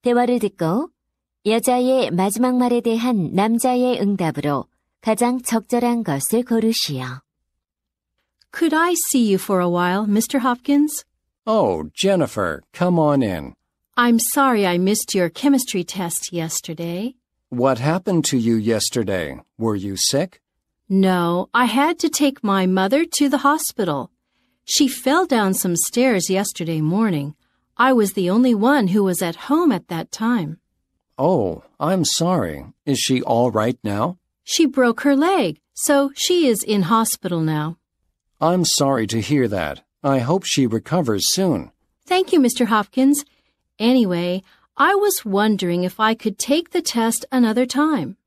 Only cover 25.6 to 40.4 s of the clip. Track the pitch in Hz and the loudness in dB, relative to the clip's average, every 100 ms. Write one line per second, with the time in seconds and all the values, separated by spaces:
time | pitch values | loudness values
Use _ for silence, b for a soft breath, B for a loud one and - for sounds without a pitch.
25.6 | 185 170 - - 262 202 175 185 202 - | -2 -2 -2 0 2 2 0 -2 -2 -6
26.6 | 165 160 151 190 226 156 143 - _ _ | -4 -2 0 0 0 -2 -6 -12 _ _
27.6 | _ - 254 254 202 202 175 208 254 220 | _ 0 2 4 2 0 0 2 2 2
28.6 | 226 294 196 208 196 175 175 170 - 302 | 2 2 2 2 0 0 -4 -6 -2 2
29.6 | 349 226 - 165 - - 226 240 151 160 | 2 0 -4 -8 -8 -6 -2 -2 -4 -10
30.6 | _ _ _ _ _ - 147 175 98 78 | _ _ _ _ _ -2 0 2 0 -4
31.6 | _ _ 147 190 151 - 165 180 90 71 | _ _ -2 0 0 0 0 0 -2 -6
32.6 | - _ - 131 - 127 - 117 123 110 | -14 _ -4 -2 0 -2 0 0 2 2
33.6 | 110 - 104 101 135 185 _ _ - - | 0 -2 -4 -2 -4 -6 _ _ -8 0
34.6 | 311 - 247 226 285 277 330 381 190 151 | 0 2 0 2 0 2 2 2 -2 -4
35.6 | _ - - 285 277 269 - 359 285 208 | _ -8 0 2 0 -4 0 2 2 0
36.6 | - 208 170 226 220 - 180 175 156 151 | 0 0 2 2 0 -4 -4 -2 -2 -2
37.6 | 151 170 _ _ _ _ _ _ 160 185 | -6 -10 _ _ _ _ _ _ 0 2
38.6 | 160 - 139 135 107 113 107 147 120 98 | 0 2 2 0 0 -2 0 0 0 0
39.6 | 76 71 _ _ 139 135 120 185 | -4 -8 _ _ -2 0 0 -2